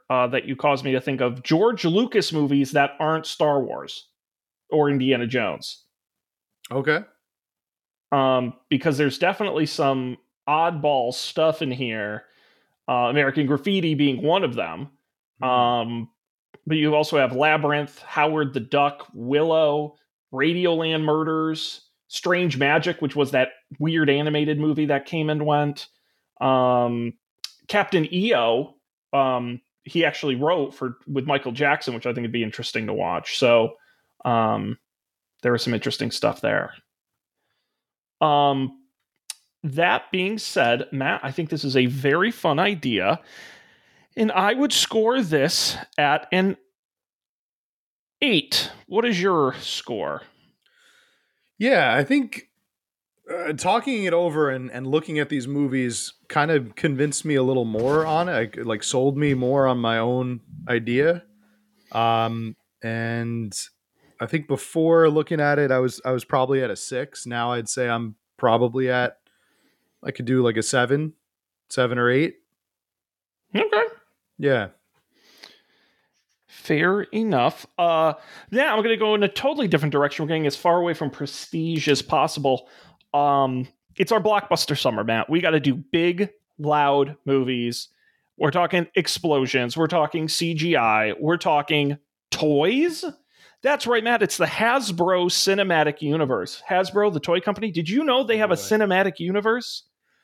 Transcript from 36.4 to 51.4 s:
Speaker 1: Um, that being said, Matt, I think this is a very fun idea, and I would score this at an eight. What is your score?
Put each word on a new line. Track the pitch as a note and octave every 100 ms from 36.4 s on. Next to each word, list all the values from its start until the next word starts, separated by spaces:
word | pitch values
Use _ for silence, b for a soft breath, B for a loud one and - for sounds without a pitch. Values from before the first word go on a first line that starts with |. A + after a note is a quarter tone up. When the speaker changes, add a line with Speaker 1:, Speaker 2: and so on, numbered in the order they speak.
| G#2+ G#2 - - _ _ _ _ _ _ _ _ _ _ _ _ _ -
Speaker 1:
Um, | D#3 D3 C#3+ C#3 C3 - _ _ _ _ - - _ _
that | D#3 C#3 F3 A3 -
being | F#3 F#3 G#3+
said, | - F#3+ A#2+ B2 C3+
Matt, | C3+ C3+ G3+
I | B2+
think | C3 D#3+
this | D#3 C#3+
is | C3
a | B2+
very | C3+ C#3 D#3 G#3
fun | - E3+ D3
idea, | G3 F#3+ C#3 G#2 F#2+ D#3+ B B B B B B B B B -
and | G#3+
I | F#3 G3
would | B3+ C#4+
score | - - A3 A3 C4
this | F#3+ D3+ C#3+ - - - - -
at | D3 D3 -
an | F3+ F#3+ F#3+ _ _ _ _ _ _ _ _ _ _ _ _ _ _ _ _
eight. | C#4+ F3+ - - - - -
What | G3
is | A#3+ F3+
your | F#3+ E3+ C3+ -
score? | - - - A2+ D2 D2 - b b b _ _ _ _ _ _ _ _